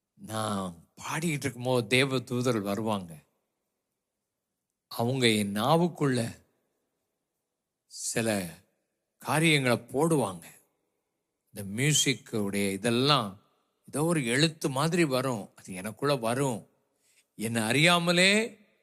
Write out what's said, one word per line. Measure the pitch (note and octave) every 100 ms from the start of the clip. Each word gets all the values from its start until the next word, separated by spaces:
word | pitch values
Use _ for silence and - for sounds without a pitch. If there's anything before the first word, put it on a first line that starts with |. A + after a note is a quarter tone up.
| _
"நான் | _ G2 A2 G#2+ G2+ F#2+ E2+ - -
பாடிக்கிட்டு | - D3 E3+ C#3+
இருக்கும்போது | C3+ A#2 B2 B2+ G#2
தேவ | B2+ C3+ C3
தூதர்கள் | A2+ B2 B2+ A2+
வருவாங்க, | G2+ G2+ A2 G2+ E2+ D#2 _ _ _ _ _ _ _ _ _ _ _ _ _ _ _ _ -
அவங்க | - A#2 C3+ A#2+
என் | G#2+ G2+ G2+
நாவுக்குள்ள | B2 E3 F3 - C#3+ B2 A2+ - _ _ _ _ _ _ _ _ _ _ _ _ _ _ _
சில | - - B2 A2+ G2+ F2 - _ _ _ _ _ _
காரியங்களை | - D3 E3 D3 B2+ A2+
போடுவாங்க. | - C3 E3 D3+ G2+ F#2 - - _ _ _ _ _ _ _ _ _
இந்த | G2+ G2
மியூசிக்குடைய | G#2+ D3 D3 C#3+ A2+ - A2 G2+ G2+ G2+
இதெல்லாம் | F#2+ A#2 A#2 C#3 C#3 G#2 G2+ _ _ _ _ -
ஏதோ | C3
ஒரு | D#3+ E3 A#2
எழுத்து | B2+ D#3+ - D#3
மாதிரி | C3 E3 F3
வரும், | D#3 B2+ C3 A2 F#2 -
அது | -
எனக்குள்ள | F#2 G#2 G#2 C#3 C#3
வரும். | A2+ B2 C#3 G#2+ - _ _ _ _ _ _ -
என்னை | A2 A#2
அறியாமலே | A2 C3 E3+ F3 E3+ F3 F#3 G#3+ A#3 - _ _